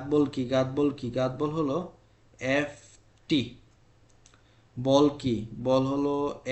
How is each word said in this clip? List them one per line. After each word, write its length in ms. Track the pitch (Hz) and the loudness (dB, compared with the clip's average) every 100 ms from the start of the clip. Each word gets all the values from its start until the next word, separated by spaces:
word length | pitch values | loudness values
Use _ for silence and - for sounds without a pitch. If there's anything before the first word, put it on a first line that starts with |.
| 139 | 2
বল 120 | 147 143 | 2 2
কি? 100 | - 123 | 0 0
গাত 160 | 131 131 135 | 0 0 0
বল 120 | 147 135 | 0 0
কি? 80 | 120 123 | -4 -2
গাত 140 | 127 135 | -2 -2
বল 120 | 147 160 | -4 -2
হলো 180 | 147 151 180 - _ _ _ - 127 143 | -2 -2 -6 -14 _ _ _ -8 -2 0
এফ 160 | 175 - - - _ _ - | -2 -8 -20 -20 _ _ -2
টি। 120 | 151 107 - - _ _ _ _ _ _ _ _ _ _ - | 0 0 -10 -20 _ _ _ _ _ _ _ _ _ _ -4
বল 280 | 131 139 147 147 | 4 6 6 2
কি? 140 | 131 110 113 - 123 | -2 -2 -4 -6 0
বল 160 | 131 131 | 2 2
হলো 240 | 139 143 143 143 - 127 | 0 -2 -2 -4 -6 -2